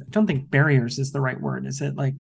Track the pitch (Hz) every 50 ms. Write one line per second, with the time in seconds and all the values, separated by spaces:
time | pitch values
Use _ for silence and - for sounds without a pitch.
0 | - - - 214 214 185 147 131 - - 143 139 151 151 139 127 117 117 - 139
1 | 131 - - 139 135 127 127 - - 139 127 127 131 135 135 139 143 143 139 139
2 | 139 135 135 -